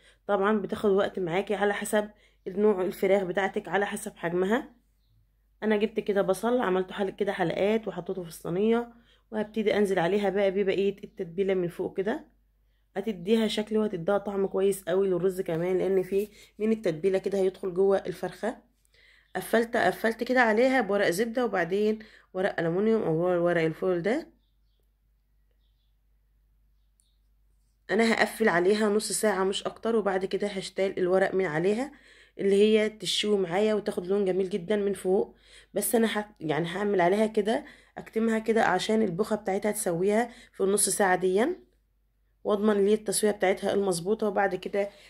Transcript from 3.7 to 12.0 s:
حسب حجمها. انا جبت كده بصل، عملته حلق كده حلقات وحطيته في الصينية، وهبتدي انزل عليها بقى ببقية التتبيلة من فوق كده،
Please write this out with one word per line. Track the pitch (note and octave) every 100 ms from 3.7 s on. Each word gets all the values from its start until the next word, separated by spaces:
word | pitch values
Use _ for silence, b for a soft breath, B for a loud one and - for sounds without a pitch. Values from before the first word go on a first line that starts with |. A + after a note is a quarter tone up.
| F3+ G3+
حسب | G#3 G#3 -
حجمها. | E3+ F3 F#3 G#3+ - _ _ _ _ _ _ _ _ -
انا | G#3+ G#3+
جبت | G#3+ G#3+
كده | - G3+
بصل، | F#3 F#3+ A3+ B3+
عملته | F#3+ F#3 F#3
حلق | - G3 -
كده | G3
حلقات | F#3+ E3+ - F#3+ A3 A3
وحطيته | F3+ E3+ F#3+
في | E3+
الصينية، | - E3+ E3+ G#3+ A#3 A#3+ B B B B
وهبتدي | A3 G#3+ A3 G#3 G3
انزل | G3+ F#3
عليها | E3+ G3+ G3+
بقى | F#3 G3
ببقية | F#3+ F#3+ F3+ G3+ G3
التتبيلة | - - F3+ E3 F#3+
من | F#3 F3
فوق | - -
كده، | -